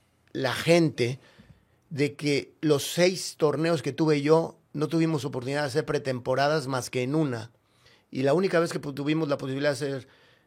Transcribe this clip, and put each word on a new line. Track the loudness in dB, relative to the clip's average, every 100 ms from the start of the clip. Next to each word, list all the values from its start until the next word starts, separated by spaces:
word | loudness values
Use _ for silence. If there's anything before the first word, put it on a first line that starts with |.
| _ _ _
la | -4 -4
gente | -2 4 4 4 2 -2 -2 -12 -20 -20 -20 _ _ _
de | -2 -2 -2
que | -2 -2 -4 _
los | 0 0
seis | 0 2 2 2 -8 0
torneos | 0 2 0 0
que | -2
tuve | 0 2 2
yo, | 4 4 4 -8 _
no | -6 -2
tuvimos | 2 0 0
oportunidad | -4 -6 -4 -4
de | -2
hacer | -2 -2
pretemporadas | -2 -2 -4 -2 2 2 2 -2
más | -4 -4
que | -2
en | 0
una. | 0 0 -4 -10 _ _ _ _ _ _
Y | -2
la | 2
única | 2 2 2
vez | 0
que | -4
pu-, | -8
tuvimos | -6 -2 -2 -2
la | -4
posibilidad | -4 -2 -2
de |
hacer, | -2 -4 -6 -10 _ _ _